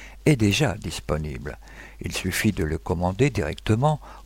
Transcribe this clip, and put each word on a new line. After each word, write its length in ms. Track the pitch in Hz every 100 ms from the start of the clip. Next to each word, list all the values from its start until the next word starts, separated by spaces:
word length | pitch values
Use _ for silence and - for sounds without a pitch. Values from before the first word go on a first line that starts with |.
| - - -
est 80 |
déjà 400 | 135 104 98 139
disponible. 800 | 98 87 - - 76 78 64 65 60 - - - -
Il 120 | 87
suffit 380 | - 92 - 110
de 140 | 98
le 140 | 80 78
commander 520 | - 85 90 95 139
directement 720 | 117 76 - - 113 151 151 - -